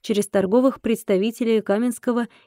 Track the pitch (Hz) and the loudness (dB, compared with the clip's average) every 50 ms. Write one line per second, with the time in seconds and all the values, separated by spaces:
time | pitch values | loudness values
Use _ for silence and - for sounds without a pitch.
0 | - - 220 202 202 - - 202 190 190 208 247 254 269 - - - - 226 214 | -6 -4 -2 -2 -2 0 0 -2 0 2 2 4 4 2 0 0 -2 -2 -2 -2
1 | - - 202 185 202 233 226 - 247 226 226 214 214 - 196 208 240 247 233 - | 0 0 0 0 0 -2 -2 -2 0 0 0 0 0 0 0 0 0 -2 -4 -4
2 | - 254 233 240 233 - _ _ _ | -4 -2 -2 -2 -2 -6 _ _ _